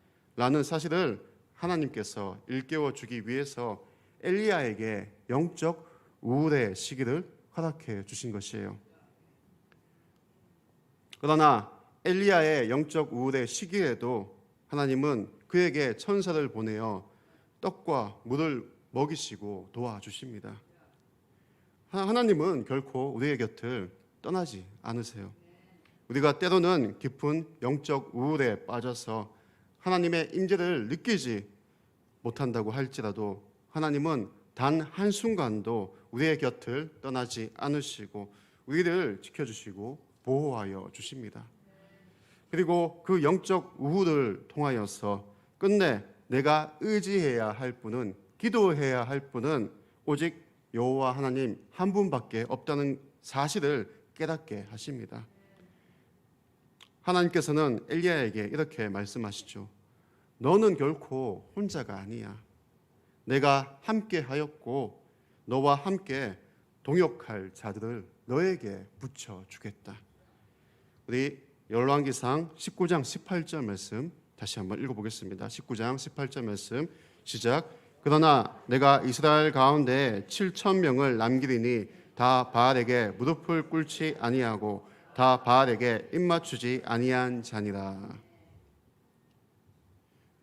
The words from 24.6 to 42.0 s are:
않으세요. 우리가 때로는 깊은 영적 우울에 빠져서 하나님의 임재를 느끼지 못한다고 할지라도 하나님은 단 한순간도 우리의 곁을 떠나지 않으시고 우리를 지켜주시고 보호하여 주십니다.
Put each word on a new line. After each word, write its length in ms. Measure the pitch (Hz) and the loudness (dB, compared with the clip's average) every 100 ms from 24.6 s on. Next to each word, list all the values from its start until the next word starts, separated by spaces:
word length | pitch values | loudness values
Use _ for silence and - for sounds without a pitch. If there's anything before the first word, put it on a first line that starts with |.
| 92 104 | -16 -16
않으세요. 500 | - 117 113 104 98 101 _ - _ _ _ _ - | -10 -8 -8 -12 -14 -16 _ -20 _ _ _ _ -6
우리가 300 | 127 147 143 | 2 4 4
때로는 600 | 180 185 175 180 107 - | 4 4 4 4 2 -2
깊은 600 | 139 - 147 160 156 - | -10 -4 -2 -2 -4 -6
영적 520 | 123 143 143 139 - | -2 -2 -2 -2 -2
우울에 500 | 120 139 151 127 101 - | -4 0 2 2 0 -4
빠져서 680 | 120 123 120 - 110 107 _ _ _ _ _ | -6 -6 -6 -6 -8 -8 _ _ _ _ _
하나님의 520 | 180 180 170 170 156 | 0 2 2 2 0
임재를 540 | 185 190 190 175 160 107 | -2 0 2 2 0 -2
느끼지 600 | 160 240 202 127 107 98 - _ _ _ _ _ _ | -4 0 0 0 -4 -6 -18 _ _ _ _ _ _
못한다고 480 | 120 - 131 117 107 | -8 -4 -2 -2 -2
할지라도 720 | 127 131 - 107 101 104 98 - _ _ | -4 -6 -6 -6 -4 -6 -6 -12 _ _
하나님은 580 | 156 156 147 156 143 98 - _ | -4 -2 0 0 -2 -4 -10 _
단 260 | - 131 160 | -2 2 2
한순간도 1160 | 151 - 202 202 226 202 131 107 101 117 98 - - | -2 -2 -2 0 -2 -2 -2 -2 -2 -4 -4 -12 -10
우리의 280 | 117 160 147 | -2 0 2
곁을 520 | 135 - - 131 156 - | 0 -4 -6 -6 -6 -10
떠나지 520 | 135 127 120 120 110 | -8 -6 -6 -6 -10
않으시고 800 | - 143 147 131 - 101 104 101 - _ _ - | -8 -4 -4 -4 -10 -14 -14 -14 -18 _ _ -4
우리를 560 | 151 175 175 147 98 | 0 2 0 -2 -4
지켜주시고 760 | - - 135 107 - 95 110 147 _ _ | -10 -10 -8 -10 -14 -12 -12 -12 _ _
보호하여 680 | - 135 147 120 98 95 - | -2 -2 0 -4 -6 -8 -12
주십니다. 560 | - - 135 107 110 117 _ _ _ _ _ | -14 -14 -12 -14 -16 -20 _ _ _ _ _